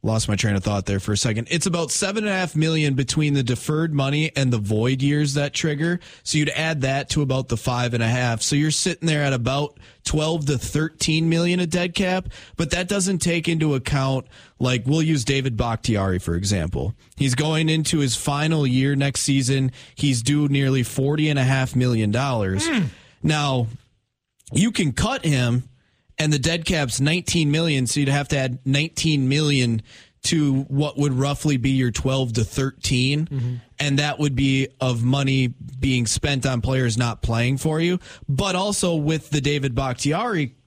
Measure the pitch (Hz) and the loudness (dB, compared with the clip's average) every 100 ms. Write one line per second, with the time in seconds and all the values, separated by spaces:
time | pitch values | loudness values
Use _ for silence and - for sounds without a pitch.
0 | - 110 - 104 107 101 98 101 95 98 | 0 -2 0 -2 0 0 0 -2 -2 -4
1 | - 104 123 110 117 165 185 170 165 - | -2 -2 0 -2 -2 -2 -2 -2 -2 -2
2 | 196 208 214 190 175 151 156 160 151 131 | -2 -2 -2 -2 -2 0 0 2 0 0
3 | 135 - 151 143 123 123 - 156 165 147 | -2 0 0 0 0 -2 -2 -2 0 0
4 | 135 147 156 143 131 120 101 107 120 131 | 0 0 -2 0 0 0 0 0 0 0
5 | 143 147 147 143 143 - 165 147 165 180 | 0 2 0 0 -2 -2 -2 -2 -2 -2
6 | - - - 156 151 - 160 160 131 135 | -6 -16 -4 0 0 0 -2 -2 -2 -2
7 | 135 - 143 131 127 113 - 123 123 117 | -2 -2 0 -2 -2 -4 -2 -2 0 0
8 | 113 123 123 113 - 147 151 151 185 170 | 0 2 0 0 0 2 2 0 -2 -2
9 | 165 151 143 131 120 139 147 - - - | 0 0 0 0 0 -2 -4 -8 -20 -12
10 | - 156 156 170 143 135 - 151 160 - | -4 -2 0 -2 0 -2 -2 -2 -2 -2
11 | - 160 165 165 175 180 180 175 175 170 | 0 2 2 2 2 0 0 -2 -2 -2
12 | 185 185 185 - - - 165 175 180 202 | 0 0 -4 -14 -18 -6 -2 -2 -2 0
13 | 190 185 175 170 160 165 156 135 120 139 | 0 0 0 0 0 0 2 0 0 0
14 | 135 135 - - - _ 127 127 117 156 | 0 -2 -4 -20 -20 _ 0 0 2 2
15 | 160 151 113 135 131 110 120 113 - 104 | 2 0 2 0 0 -2 -2 -2 0 0
16 | 95 90 - 85 98 101 78 78 73 - | 2 0 -2 -2 0 -2 -2 -2 -4 -6
17 | _ - 139 123 156 156 156 160 151 160 | _ -2 0 2 0 2 2 0 0 0
18 | 139 117 - 143 156 160 139 127 135 143 | 0 0 -2 0 0 2 2 2 2 2
19 | 139 131 - 135 127 135 131 - - - | 0 0 2 2 2 2 0 -4 -20 -2
20 | 147 127 117 147 147 139 135 131 117 - | 0 2 2 2 2 2 2 2 0 0
21 | 135 147 151 139 127 135 131 123 127 117 | 0 2 2 2 2 2 0 2 2 2
22 | 107 110 139 123 98 95 330 269 151 - | 2 0 0 0 0 0 0 0 -2 -4
23 | - _ 151 151 147 131 113 117 _ _ | -20 _ -2 0 0 0 -2 -6 _ _
24 | _ _ _ _ - - 214 - 170 113 | _ _ _ _ -6 0 0 2 -2 0
25 | - 269 165 139 123 120 127 _ _ _ | -2 0 0 2 2 0 -4 _ _ _
26 | _ - 156 147 131 170 156 175 139 110 | _ -4 0 2 2 -2 0 0 0 0
27 | 139 175 170 175 151 151 165 139 123 - | 2 0 0 0 2 2 2 0 0 0
28 | 139 139 143 143 131 123 135 139 160 - | 0 0 0 -2 -2 -4 0 0 0 -2
29 | 165 147 131 143 151 143 123 113 - - | 0 2 2 2 2 2 2 0 -4 -20
30 | - _ - 165 147 135 139 139 147 143 | -20 _ -2 2 2 2 0 0 0 0
31 | 143 127 139 143 156 139 120 135 123 110 | 0 2 0 0 0 0 2 2 0 0
32 | 135 135 131 113 110 - 135 - - 127 | 0 0 0 0 -2 0 -4 -4 -2 0
33 | 127 147 160 139 120 123 - - 147 139 | 2 0 -2 -4 -4 -6 -10 -4 0 2
34 | 147 139 147 127 139 135 135 _ 131 120 | 0 0 -2 2 2 2 0 _ -2 0
35 | 120 139 135 135 127 123 - 127 135 127 | 0 0 2 2 0 -4 -14 -4 0 0
36 | 113 - 151 139 135 123 113 131 123 110 | 0 -2 -2 -2 0 -2 0 0 0 0
37 | 120 107 - 117 120 135 160 156 170 180 | -2 -2 -2 0 0 0 0 0 0 -2
38 | - - - 135 202 180 202 202 185 165 | -6 -20 -4 -2 0 0 0 0 0 0
39 | 147 160 - 151 139 143 135 120 135 120 | 0 -2 0 -2 0 0 -2 -2 -4 -2
40 | 143 156 240 196 135 - | -2 0 0 -2 -4 -6